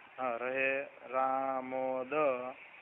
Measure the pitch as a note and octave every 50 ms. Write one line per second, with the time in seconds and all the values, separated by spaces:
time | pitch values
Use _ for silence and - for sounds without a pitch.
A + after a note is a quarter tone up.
0 | - - - - C3 B2+ A#2 A2+ A#2+ B2+ C3 C3+ C3+ C3+ C3+ C3+ C#3+ - - -
1 | - - B2 C3 C3 C3 C3 C3 C3+ C3+ C3+ C3 B2+ B2+ C3 C3 C3 C3 C3 C3
2 | B2+ B2+ C#3+ D3+ D3+ C#3 B2+ B2 B2+ B2+ C3 - - - - -